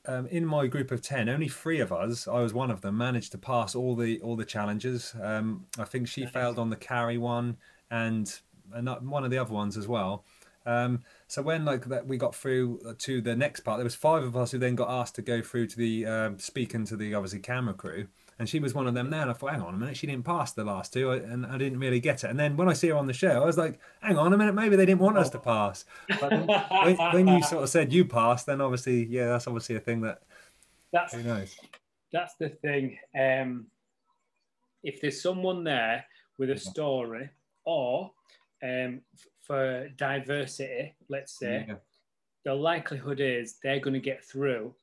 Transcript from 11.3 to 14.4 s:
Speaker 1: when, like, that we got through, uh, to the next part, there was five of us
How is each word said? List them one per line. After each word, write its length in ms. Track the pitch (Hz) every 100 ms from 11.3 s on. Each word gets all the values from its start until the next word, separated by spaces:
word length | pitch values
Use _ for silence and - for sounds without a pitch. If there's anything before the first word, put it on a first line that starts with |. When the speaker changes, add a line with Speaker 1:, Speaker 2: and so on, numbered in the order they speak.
| -
Speaker 1:
when, 220 | 143 160
like, 220 | 151 127 123
that 200 | 127 131
we 100 | 131
got 180 | 120
through, 460 | - 135 127 127 117 113
uh, 80 | 110
to 220 | - 131
the 140 | 113
next 260 | 117 143 -
part, 180 | - 110
there 60 |
was 100 | 120 -
five 260 | 156 160
of 140 | 127
us 160 | 123